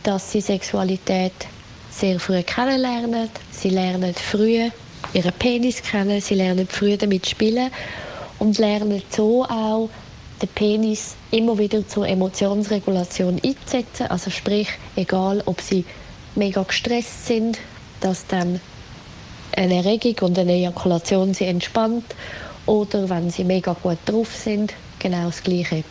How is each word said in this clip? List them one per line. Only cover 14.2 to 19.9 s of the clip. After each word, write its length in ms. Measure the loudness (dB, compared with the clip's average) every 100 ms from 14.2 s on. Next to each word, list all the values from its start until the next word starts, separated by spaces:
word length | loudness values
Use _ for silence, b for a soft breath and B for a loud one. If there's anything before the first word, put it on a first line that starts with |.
| -4
sprich, 380 | -4 0 0 0 -6 B -4
egal 440 | 0 2 2 2 0
ob 160 | -4
sie 240 | 0 0 0 B B B -6 0
mega 280 | 0 0
gestresst 600 | 0 -2 0 0 -2 -10 0
sind, 340 | 0 2 -2 -8 -16 -18 -4
dass 260 | 0 0 0
dann 320 | 0 0 -2 -6 -18 -18 -18 -18 -18 -18 -16 -6 0
eine 200 | 4 4
Erregung 420 | 4